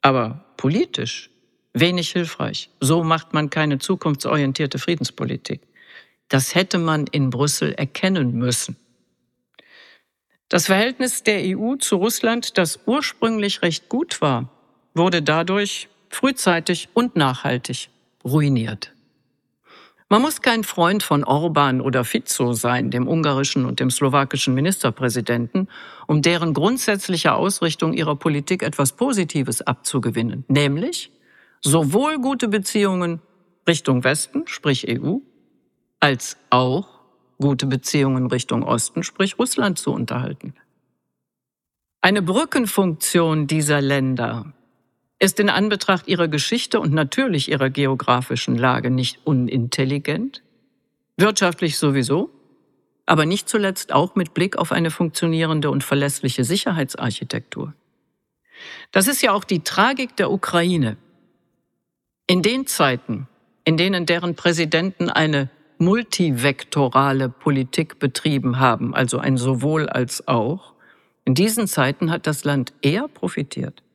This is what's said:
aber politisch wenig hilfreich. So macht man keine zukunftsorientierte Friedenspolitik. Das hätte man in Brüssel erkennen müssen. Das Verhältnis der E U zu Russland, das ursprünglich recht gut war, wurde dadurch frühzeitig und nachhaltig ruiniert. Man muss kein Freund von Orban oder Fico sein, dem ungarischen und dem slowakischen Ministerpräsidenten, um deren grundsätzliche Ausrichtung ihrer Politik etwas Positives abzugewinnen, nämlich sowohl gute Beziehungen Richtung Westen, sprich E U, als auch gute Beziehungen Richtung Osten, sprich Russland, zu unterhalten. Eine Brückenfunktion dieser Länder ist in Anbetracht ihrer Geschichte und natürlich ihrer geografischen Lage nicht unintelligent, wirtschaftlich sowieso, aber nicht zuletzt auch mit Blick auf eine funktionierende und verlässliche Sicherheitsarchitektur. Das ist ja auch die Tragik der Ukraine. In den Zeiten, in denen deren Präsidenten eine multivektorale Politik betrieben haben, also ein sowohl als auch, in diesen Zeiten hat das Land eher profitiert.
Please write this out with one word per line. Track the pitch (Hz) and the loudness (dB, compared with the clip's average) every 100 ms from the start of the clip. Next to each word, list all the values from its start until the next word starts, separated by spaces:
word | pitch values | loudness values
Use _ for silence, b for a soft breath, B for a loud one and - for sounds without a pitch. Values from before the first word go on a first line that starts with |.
aber | 139 131 113 131 - - | 4 2 -2 -6 -16 -4
politisch | 135 180 349 - 120 - - _ _ _ _ | 0 0 -2 -4 -8 -8 -14 _ _ _ _
wenig | - 170 180 160 | 2 2 2 -2
hilfreich. | 180 165 - 110 98 - _ | -4 -6 -6 -8 -8 -14 _
So | 135 165 | 0 0
macht | 160 160 - | 2 -2 -2
man | 156 151 | -2 -2
keine | 160 151 139 | 0 0 -2
zukunftsorientierte | - 185 165 143 - 151 139 135 147 135 | -2 -2 0 -2 0 0 0 -2 -4 -4
Friedenspolitik. | - 170 - - - - - - _ B B B B B _ | -4 -4 -4 -6 -6 -6 -8 -12 _ B B B B B _
Das | 135 131 | 0 2
hätte | 175 190 180 | 0 0 0
man | 165 156 143 | 0 0 0
in | 151 135 | 0 0
Brüssel | 123 147 - 151 | 0 0 0 -4
erkennen | - 143 - 190 185 127 | -4 -6 -2 0 2 0
müssen. | 120 123 120 - 123 _ _ _ _ _ _ _ _ b b b b b _ _ _ _ | 0 -2 -2 -4 -12 _ _ _ _ _ _ _ _ b b b b b _ _ _ _
Das | 180 156 | -2 2
Verhältnis | 190 226 262 254 - | 2 2 0 -4 0
der | - 202 | 0 0
E | 185 190 | -2 -2
U | 220 277 | -2 -2
zu | - 196 | 0 0
Russland, | 202 - 226 233 - - | 0 0 0 -2 -2 0
das | 170 - - | -2 -2 -2
ursprünglich | 269 277 - 226 220 202 - | 0 -2 -2 -2 0 -2 -2
recht | 175 160 _ | -2 -4 _
gut | 247 339 - | -4 -4 -2
war, | 151 123 127 _ _ _ _ | 0 0 -4 _ _ _ _
wurde | 160 180 175 | 0 2 2
dadurch | 151 156 175 196 208 - - _ _ | 2 2 2 0 -2 -6 -12 _ _
frühzeitig | - 269 269 - 170 165 175 - | 0 0 2 2 2 0 -4 0
und | - 240 - | 0 2 2
nachhaltig | 139 127 139 123 - 123 - _ _ _ | 2 0 -2 -2 -4 -10 -10 _ _ _
ruiniert. | 120 147 147 131 110 104 - _ _ _ _ _ _ _ b b b b b | 0 2 2 2 -2 -6 -12 _ _ _ _ _ _ _ b b b b b
Man | 208 | 4
muss | 285 - | 4 0
kein | - 226 | 0 0
Freund | 208 - 170 208 | -2 2 2 2
von | - 147 | 2 0
Orban | - 143 170 147 143 127 | 2 2 2 2 2 2
oder | 127 127 | 0 0
Fico | 117 - - - 123 | 0 -4 -4 -2 0
sein, | 113 120 123 113 | 0 0 0 0
dem | 123 123 | -2 0
ungarischen | 165 156 135 139 - 127 | 0 2 0 0 0 -2
und | 127 | 0
dem | 131 | -2
slowakischen | 123 139 143 135 139 - | 0 2 2 0 -2 0
Ministerpräsidenten, | 127 156 196 127 - 127 123 107 120 117 190 190 B B B B | 0 0 0 -2 0 -2 -2 -2 -2 0 -2 -4 B B B B
um | 151 | 2
deren | 147 170 165 | 4 2 0
grundsätzliche | 143 180 254 - 202 - 180 160 | 0 0 0 0 -2 -2 0 0
Ausrichtung | - 190 196 170 156 160 | 2 0 0 -2 0 -2
ihrer | 160 156 143 | 0 -2 -2
Politik | 165 147 143 185 | 0 -2 -2 -2
etwas | - - 139 | -2 0 -2
Positives | - 254 220 170 156 127 - | 0 -2 0 -2 -2 -2 -4
abzugewinnen, | - 127 - 135 117 117 113 - 135 | -4 -6 -2 -2 -2 -2 -2 -4 0
nämlich | 135 143 143 247 349 - b b b b b | 2 4 0 -2 -6 -10 b b b b b
sowohl | 143 156 143 185 294 311 | 2 2 4 2 2 0
gute | 262 269 233 | -2 0 0
Beziehungen | 208 190 220 202 185 175 165 _ _ _ _ - | 0 0 0 2 2 -2 -4 _ _ _ _ 0
Richtung | 165 - 127 | 0 2 2
Westen, | 131 151 - - 330 | 2 0 -2 -6 -6
sprich | - 151 131 - | -4 -2 0 -2
E | 117 | -4
U, | 143 220 - _ _ _ _ _ _ _ | -2 -4 -6 _ _ _ _ _ _ _
als | 147 127 - - _ | 0 0 -6 -14 _
auch | 123 127 139 202 _ _ _ _ _ | 2 2 0 -4 _ _ _ _ _
gute | 143 131 139 | 0 0 0
Beziehungen | 131 - 147 135 131 127 | -2 0 0 2 2 0
Richtung | 127 - 120 | -2 -2 -2
Osten, | - 117 - - | 0 -2 -2 -6
sprich | 175 - 196 - | -8 -2 -4 0
Russland, | 254 - 208 175 | -2 0 0 0
zu | - | -4
unterhalten. | - 120 - 131 - - - _ _ _ _ _ _ _ _ _ _ _ _ _ _ | -4 -4 -4 -6 -8 -14 -18 _ _ _ _ _ _ _ _ _ _ _ _ _ _
Eine | - 208 | 2 4
Brückenfunktion | 175 196 311 294 220 - 185 156 - 175 165 156 143 | 2 0 2 0 0 2 0 0 0 2 2 2 2
dieser | 156 147 147 | 0 2 2
Länder | 139 139 131 123 117 117 151 - _ _ _ _ _ _ | 2 2 0 0 -2 -6 -10 -20 _ _ _ _ _ _
ist | 190 190 | 0 2
in | 202 | 0
Anbetracht | 185 214 202 - 185 - | 2 0 -2 0 -2 0
ihrer | 175 165 | -2 0
Geschichte | 151 - 233 - 226 | -2 -2 -4 0 0
und | 156 | 2
natürlich | 156 143 - 269 170 - | 0 0 0 0 0 -2
ihrer | 143 131 | 0 0
geografischen | 135 139 131 - 123 123 120 - 120 | 0 0 0 0 0 0 -6 -2 0
Lage | 127 123 123 | 2 0 0
nicht | 127 123 - - | 0 -2 -4 0
unintelligent, | 139 123 131 120 - 131 143 143 151 254 - _ _ _ _ _ _ _ - | 0 2 0 -2 -2 -2 -2 -4 -4 -6 -10 _ _ _ _ _ _ _ 0
wirtschaftlich | 202 202 180 165 175 143 | 0 2 -2 0 -4 0
sowieso, | 151 139 120 147 277 _ _ _ _ _ _ _ - | 0 2 2 0 -2 _ _ _ _ _ _ _ 0
aber | 165 156 | 2 2
nicht | 202 - | 0 0
zuletzt | 220 196 190 - | 0 0 -4 0
auch | - 180 - | 2 2 0
mit | 175 | -2
Blick | - 190 - | -2 -2 -2
auf | 170 | -2
eine | - 165 | 0 -2
funktionierende | - 170 - 170 160 160 156 147 | 0 -2 0 0 0 0 0 0
und | 139 | -2
verlässliche | - 139 143 - 131 123 | 0 0 0 -2 -4 0
Sicherheitsarchitektur. | 120 196 - 170 135 - 120 - 123 117 - - - - _ _ _ _ _ _ B B B B B | 0 0 0 -2 -2 -4 -6 -4 -8 -8 -10 -10 -10 -12 _ _ _ _ _ _ B B B B B
Das | 190 190 | 2 2
ist | 277 | 2
ja | 240 | 2
auch | 202 - | 2 0
die | 175 | -2
Tragik | - - 220 269 254 - | -2 2 2 2 -6 -2
der | 185 | -2
Ukraine. | 190 - 175 175 175 120 107 _ _ _ _ _ _ _ _ _ _ _ _ - | -2 0 0 2 2 0 -2 _ _ _ _ _ _ _ _ _ _ _ _ 0
In | 180 | 2
den | 190 254 269 | 2 0 -4
Zeiten, | - 143 127 - 110 135 _ _ _ | 0 2 0 -4 -8 -8 _ _ _
in | - 160 | 0 2
denen | 180 185 170 | 2 0 0
deren | 170 175 165 | 0 0 0
Präsidenten | 175 165 160 160 185 190 175 | 0 2 2 2 0 -2 -2
eine | - 156 143 131 _ _ _ | 2 2 2 -2 _ _ _
multivektorale | 165 214 233 - 170 123 139 135 - 147 135 131 139 135 131 | 2 2 0 0 0 2 0 -2 -4 0 2 4 2 2 -2
Politik | - - 135 131 - 156 - | -2 0 0 0 -2 -4 -2
betrieben | 143 - 156 139 127 123 | -4 -2 0 0 0 2
haben, | 127 117 120 | 2 2 0
also | 131 123 123 | 0 0 0
ein | - 131 | 0 0
sowohl | 123 127 139 156 151 | 2 0 0 0 0
als | - 120 - - | -2 -4 -6 -2
auch, | 123 110 180 - _ b b b b - | 0 0 -4 -8 _ b b b b 0
in | |
diesen | 131 208 220 208 | 2 4 2 -2
Zeiten | - 131 143 165 | 0 0 0 -2
hat | 165 - | -2 -2
das | 151 | -2
Land | 151 139 123 _ | 0 0 -2 _
eher | 139 175 285 | 0 0 -4
profitiert. | - 185 - 143 - 120 - _ | -6 -8 -6 -8 -8 -10 -10 _